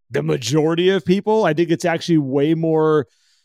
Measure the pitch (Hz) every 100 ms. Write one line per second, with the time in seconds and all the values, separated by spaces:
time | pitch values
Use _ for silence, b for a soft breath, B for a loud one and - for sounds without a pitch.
0 | _ 127 156 147 113 156 151 165 180 190
1 | - 196 208 220 185 151 170 160 175 165
2 | - 160 135 143 147 160 165 156 156 151
3 | 127 _ _ _